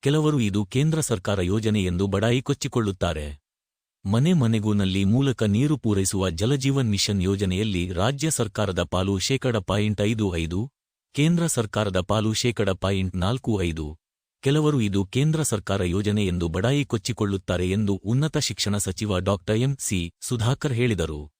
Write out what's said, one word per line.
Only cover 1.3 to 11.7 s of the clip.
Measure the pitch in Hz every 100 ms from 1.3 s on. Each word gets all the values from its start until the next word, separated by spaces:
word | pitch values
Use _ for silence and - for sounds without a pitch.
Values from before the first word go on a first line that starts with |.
| 101
ಯೋಜನೆ | 90 104 107 107
ಎಂದು | 92 87 98
ಬಡಾಯಿ | 98 110 123
ಕೊಚ್ಚಿಕೊಳ್ಳುತ್ತಾರೆ. | - 143 135 127 107 95 87 76 73 73 _ _ _ _ _ _ 98
ಮನೆ | 110 151
ಮನೆಗೂ | 180 117 113 107
ನಲ್ಲಿ | 104 98 95 98
ಮೂಲಕ | 117 139 120
ನೀರು | 110 104 147 147
ಪೂರೈಸುವ | 113 101 98 98 95
ಜಲಜೀವನ್ | 82 107 143 135 139 120
ಮಿಷನ್ | 101 - 101
ಯೋಜನೆಯಲ್ಲಿ | 92 98 98 92 110 92 87
ರಾಜ್ಯ | 85 107 139 156
ಸರ್ಕಾರದ | 147 107 - 101 90
ಪಾಲು | 85 92 95 98
ಶೇಕಡ | - 135 131 113
ಪಾಯಿಂಟ್ | 90 98 107 104
ಐದು | 104 113 104 85
ಐದು, | 82 90 127 _ _ _ _ -
ಕೇಂದ್ರ | 151 170 165
ಸರ್ಕಾರದ | - 107